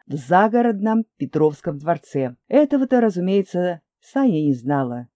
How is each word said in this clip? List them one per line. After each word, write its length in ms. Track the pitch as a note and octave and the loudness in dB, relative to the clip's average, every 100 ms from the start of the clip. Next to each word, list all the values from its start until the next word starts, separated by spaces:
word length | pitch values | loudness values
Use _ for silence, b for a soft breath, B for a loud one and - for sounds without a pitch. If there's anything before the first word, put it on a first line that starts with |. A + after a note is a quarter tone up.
| - | -8
в 80 | C#3+ | -8
загородном 920 | B2+ F3+ G#3+ A#3+ A#3+ G3+ A3 A3+ A3 - | 0 2 4 2 0 0 0 0 -2 -8
Петровском 600 | - D3+ D3+ D3 F3 C#3+ | -4 0 0 0 -10 -6
дворце. 560 | D#3 E3+ - C#3+ B2+ B2 - | -4 -4 -4 -6 -6 -8 0
Этого-то, 540 | C#4 D4 C#4+ C4 B3 | 2 2 0 0 2
разумеется, 800 | A3+ F3+ F3+ G3 F#3+ F3 F3+ E3 _ _ | 2 0 0 0 -2 -4 -4 -6 _ _
Саня 400 | _ C#4 C4 D#3 | _ -2 0 2
не 120 | D3 | 0
знала. 540 | B2+ B2 C#3+ B2+ A#2+ B2 | 0 -2 -2 -2 -8 -14